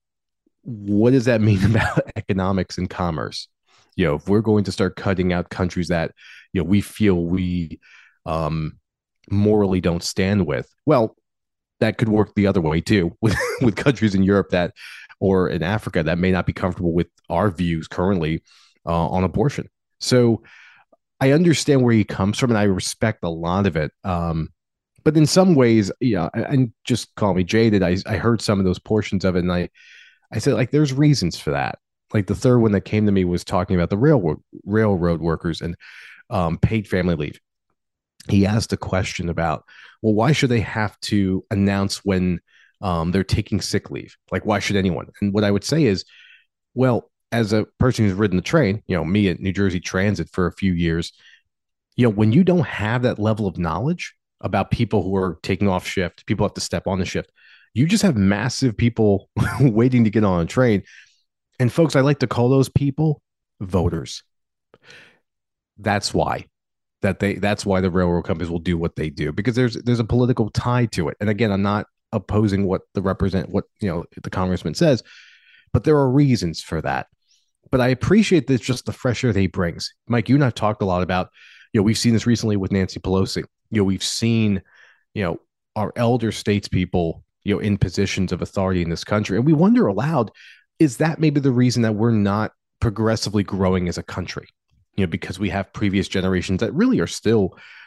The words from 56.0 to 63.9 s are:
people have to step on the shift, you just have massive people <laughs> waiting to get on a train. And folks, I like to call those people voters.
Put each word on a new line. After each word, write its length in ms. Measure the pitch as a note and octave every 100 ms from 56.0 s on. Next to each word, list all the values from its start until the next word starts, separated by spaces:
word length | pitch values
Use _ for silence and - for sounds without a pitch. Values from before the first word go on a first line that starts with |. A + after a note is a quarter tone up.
| F2 - -
people 180 | G#2 G2+
have 80 |
to 80 | -
step 260 | - F2+ F#2
on 120 | F#2+
the 60 | F2
shift, 260 | F2 - _ _ - _
you 140 | G#2+ D#3+
just 160 | G#3+
have 120 | G3+ A2+
massive 640 | F#2+ G2+ B2 - C3 G2+
people 520 | A#2 A2+ G#2+ G2 - - -
<laughs> 140 | -
waiting 440 | C3+ G#2+ B2+ B2
to 60 | A2
get 140 | G#2+
on 180 | G#2 F2+
a 40 | E2
train. 380 | - B2+ G2+ - - - _ _ _ _ -
And 120 | B2
folks, 240 | - D#3+ C#3
I 60 |
like 180 | C3+ D3
to 80 | A#2
call 200 | - A#2+
those 220 | C3+ C3
people 520 | - C#3+ C3+ D#3 D3 _ _ _ -
voters. 640 | F#2+ F#2 F2